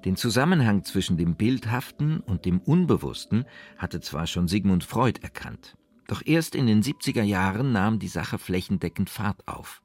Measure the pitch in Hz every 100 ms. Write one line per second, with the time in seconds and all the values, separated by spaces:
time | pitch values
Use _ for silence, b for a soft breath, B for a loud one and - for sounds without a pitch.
0 | 95 92 120 110 147 185 117 101 - 95
1 | 90 85 85 82 110 131 110 123 - -
2 | 151 156 - 92 - 92 - 165 170 101
3 | 69 - - 107 131 B B B 87 87
4 | - 73 82 87 87 101 98 90 - 110
5 | 123 - - - - - - - _ _
6 | - 101 - 160 160 - 123 107 110 151
7 | - 120 104 98 95 98 135 110 101 110
8 | 92 85 - 104 - 92 - 98 85 -
9 | 95 - 104 98 - - - -